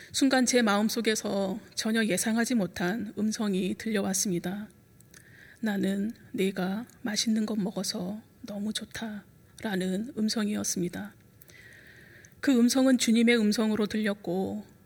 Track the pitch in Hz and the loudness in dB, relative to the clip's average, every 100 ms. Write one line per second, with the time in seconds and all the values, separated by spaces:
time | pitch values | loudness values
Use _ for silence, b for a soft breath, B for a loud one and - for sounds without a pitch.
0 | B - 277 262 247 247 220 202 214 240 | B 0 4 4 4 4 4 4 2 0
1 | 220 214 208 196 196 214 - - 220 226 | -2 -2 -2 -2 -2 -4 -8 -6 -2 0
2 | 220 180 226 226 226 247 180 - 180 - | 0 0 0 0 2 0 0 -2 -2 -2
3 | 202 - 214 220 208 190 185 208 226 208 | -6 -4 -2 -2 -2 0 -2 -4 -4 -2
4 | 202 190 214 175 180 202 214 - _ - | -2 -2 -2 -2 -4 -8 -10 -18 _ -20
5 | - B B B B B 220 202 190 196 | -20 B B B B B -4 0 0 0
6 | 208 - - - 190 190 185 202 247 - | -4 -8 -8 -2 -2 0 -4 -4 -8 -8
7 | 240 208 233 220 214 220 190 190 190 - | -4 -2 0 0 0 -2 -4 -4 -6 -6
8 | 175 214 - - - 202 214 - 214 - | -8 -8 -14 -18 -12 -8 -6 -6 -10 -10
9 | 226 208 - - - - 220 185 185 185 | -10 -10 -14 -20 -20 -10 -4 -2 -2 -2
10 | 233 226 214 226 208 208 202 190 175 185 | -4 -2 -2 0 -2 -2 -4 -4 -4 -6
11 | 208 - - - B B B B B B | -12 -16 -20 -20 B B B B B B
12 | B B B - - 247 240 269 262 254 | B B B -2 2 6 6 6 6 4
13 | - 226 233 240 208 214 220 214 208 214 | 4 4 6 6 4 2 2 0 0 0
14 | 214 202 - 180 196 208 - - | -2 -2 -4 -4 -4 -6 -12 -20